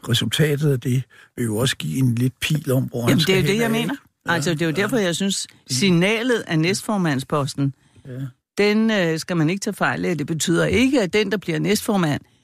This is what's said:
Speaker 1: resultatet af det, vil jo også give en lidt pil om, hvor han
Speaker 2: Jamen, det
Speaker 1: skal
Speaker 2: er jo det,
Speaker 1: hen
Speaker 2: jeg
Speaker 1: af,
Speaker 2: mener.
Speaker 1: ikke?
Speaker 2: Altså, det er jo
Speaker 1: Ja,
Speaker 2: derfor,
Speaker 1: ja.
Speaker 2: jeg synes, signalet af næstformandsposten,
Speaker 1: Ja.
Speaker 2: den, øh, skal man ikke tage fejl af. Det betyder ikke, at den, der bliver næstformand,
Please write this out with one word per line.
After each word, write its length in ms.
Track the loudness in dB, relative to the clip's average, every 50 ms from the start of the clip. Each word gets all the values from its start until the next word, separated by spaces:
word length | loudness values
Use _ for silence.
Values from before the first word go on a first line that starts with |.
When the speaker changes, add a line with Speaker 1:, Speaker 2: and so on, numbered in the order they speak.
| -4 -2
Speaker 1:
resultatet 640 | 0 0 0 -2 0 0 0 0 2 0 0 0 0
af 80 | 0
det, 220 | 0 0 -2 -2 -2 -4 _ -20 -20 _ _
vil 80 | -6 -4
jo 120 | -4 -2
også 200 | 0 0 -2 -2
give 220 | -2 -4 -4 -2 0
en 160 | 2 2 2
lidt 260 | 2 0 -2 -2 _
pil 320 | -4 -2 -2 -2 0 0 0
om, 120 | 0 0
hvor 160 | -2 -4 -2
han 80 | 0 2
Speaker 2:
Jamen, 80 | 2 2
det 40 | 4
Speaker 1:
skal 120 | 2 2
Speaker 2:
er 40 | 2
jo 40 | 2
det, 80 | 2
Speaker 1:
hen 80 | 2 2
Speaker 2:
jeg 60 | 0
Speaker 1:
af, 60 | 0
Speaker 2:
mener. 220 | 0 0 -2 -2 -4
Speaker 1:
ikke? 100 | -8 _ _ _ _ _
Speaker 2:
Altså, 240 | -4 -2 -2 0 -2 -2
det 80 | 0 0
er 40 |
jo 60 | -2 0
Speaker 1:
Ja, 60 | 0 -2
Speaker 2:
derfor, 140 | 0 0
Speaker 1:
ja. 60 | 0 0
Speaker 2:
jeg 120 | 0 0
synes, 300 | 0 -2 -2 -2 -4 -6 -10 -14 -20 _ -6
signalet 720 | -2 0 2 4 4 4 4 2 2 0 0 0 0 0 0
af 120 | 0 0 0
næstformandsposten, 1160 | 2 2 0 -2 -2 -4 -2 0 0 0 0 -2 -4 -2 -2 -2 -2 -2 -2 -2 -2 -2 -2 _ _ _ _ -20 _
Speaker 1:
Ja. 120 | -16 -12 -12 -12 -12 -14 _ _ _ _ 0
Speaker 2:
den, 320 | 2 2 4 2 2 2
øh, 280 | 2 2 2 0 0 -2
skal 180 | -4 -4 0
man 140 | 0 2 0
ikke 100 | 0 -2
tage 140 | -4 -6 -4
fejl 300 | -2 -2 -2 -2 -2 -2
af. 140 | -2 -2 -2
Det 80 | -4
betyder 400 | -4 -4 -4 0 0 2 2 2
ikke, 360 | 2 2 2 2 4 2 2 0
at 100 | 2 0
den, 180 | 0 0 0 -2
der 40 | -4
bliver 200 | -4 -4 -4 -2
næstformand, 640 | 0 0 0 0 0 0 0 2 2 2 0 -2 -6 _ _ _